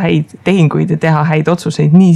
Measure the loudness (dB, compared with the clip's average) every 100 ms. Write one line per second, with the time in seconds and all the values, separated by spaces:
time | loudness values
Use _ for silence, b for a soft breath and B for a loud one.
0 | -2 -2 -4 -8 -2 0 0 0 -4 -2
1 | -2 0 0 -2 -2 -4 -4 -4 2 4
2 | 4